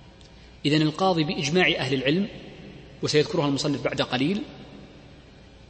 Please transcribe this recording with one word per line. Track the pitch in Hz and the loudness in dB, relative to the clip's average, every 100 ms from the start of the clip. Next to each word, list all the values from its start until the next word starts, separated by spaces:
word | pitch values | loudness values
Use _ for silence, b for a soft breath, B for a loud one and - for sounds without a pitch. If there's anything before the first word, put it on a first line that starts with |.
| - - - B B B 147 | -20 -20 -20 B B B 0
إذن | 151 | 4
القاضي | 151 147 190 170 | 2 2 2 2
بإجماع | 151 202 143 180 156 170 | 0 -2 0 4 4 2
أهل | 127 | 0
العلم، | 135 127 165 202 - - - - - - - | 0 2 2 0 -6 -16 -18 -18 -18 -18 -8
وسيذكرها | 139 147 147 170 143 | 0 2 2 2 0
المصنف | 139 151 135 | 0 0 -2
بعد | 127 131 | -2 -2
قليل، | 127 127 143 202 294 - - - - - - - - - - - | -2 2 2 0 -4 -14 -18 -20 -20 -20 -20 -20 -20 -20 -20 -20